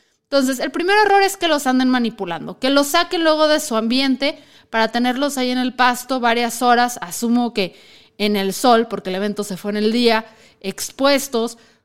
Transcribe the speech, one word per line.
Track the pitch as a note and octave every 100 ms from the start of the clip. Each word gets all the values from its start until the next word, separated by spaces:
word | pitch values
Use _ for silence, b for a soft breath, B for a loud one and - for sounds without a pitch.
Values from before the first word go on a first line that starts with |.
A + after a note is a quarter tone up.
| b b
Entonces, | _ C#4 C4 B3+
el | D#4
primer | E4+ F4 G#4 G#4
error | G4
es | G4 G4
que | E4+
los | D4 C4
anden | B3+ C4
manipulando, | B3+ A#3 A3+ F3+ E3 - F#3
que | B3+
los | C#4 C#4+
saquen | E4+ F4 F4+
luego | D#4+ D#4 D#4
de | D4+
su | D4+ A3
ambiente | A3+ B3+ C4+ C4 C#4 D#4 B B _
para | A3+ A3+
tenerlos | A#3+ B3 B3 C#4+ C#4
ahí | B3
en | B3+
el | B3+
pasto | B3 B3 A#3 - C4
varias | A#3 A#3 A#3 -
horas, | B3 A#3+ A#3+ -
asumo | F3 - A#3 A#3+ A#3+
que | A3+ F3+ b b b b -
en | G#3 G#3
el | G3
sol, | F#3 C4 A3+ A#3
porque | G3 F#3
el | F#3+
evento | G#3 G3+ G#3
se | F#3
fue | G#3
en | G#3
el | G#3+
día, | A#3 A#3+ A3 A3 B B B
expuestos, | G3 - - - C4+ C#4 C4+ A#3 A#3 - b b